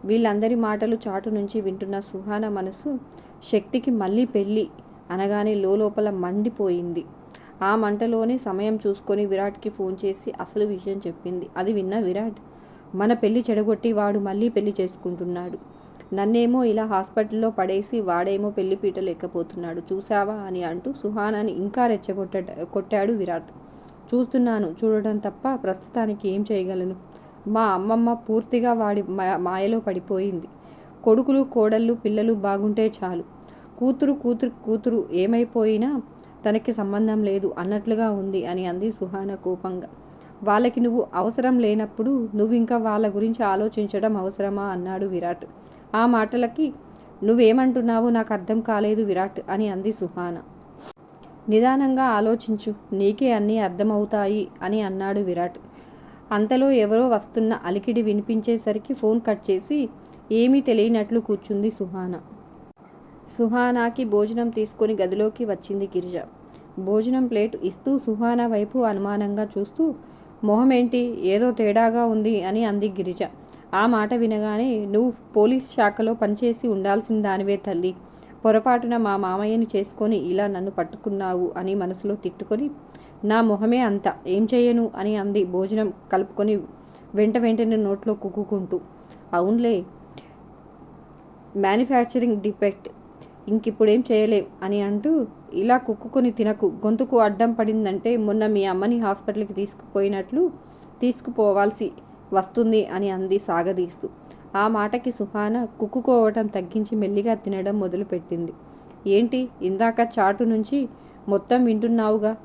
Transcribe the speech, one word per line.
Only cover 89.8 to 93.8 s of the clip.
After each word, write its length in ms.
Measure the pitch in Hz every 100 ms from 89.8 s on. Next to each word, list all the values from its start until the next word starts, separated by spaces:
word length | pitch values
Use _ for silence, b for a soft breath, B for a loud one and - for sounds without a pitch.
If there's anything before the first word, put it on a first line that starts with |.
| 180 - - B B B - - - - - - - - - - - 202
మ్యానుఫ్యాక్చరింగ్ 840 | 196 214 254 254 233 247 240 208
డిఫెక్ట్, 480 | 202 202 202 196 - - - - B - -
ఇంకిప్పుడేం 560 | 220 226 220